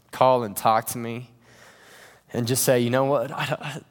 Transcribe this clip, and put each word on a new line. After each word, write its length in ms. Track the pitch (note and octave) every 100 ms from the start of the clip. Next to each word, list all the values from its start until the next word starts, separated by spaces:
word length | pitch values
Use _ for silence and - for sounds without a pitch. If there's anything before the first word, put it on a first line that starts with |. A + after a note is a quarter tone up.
| _
call 320 | - C3 B2+
and 120 | A2+ F#2+
talk 300 | A#2 A2 A2+
to 100 | B2
me 320 | A#2 A#2 B2+ _ _ - - - - - - - _
and 160 | - B2
just 160 | B2+
say, 160 | - B2+
"You 100 | A#2+
know 160 | B2+ C3+
what? 260 | C#3+ B2
I 140 | D3+ C#3+
don't, 160 | -
I, 200 | D3 D3 -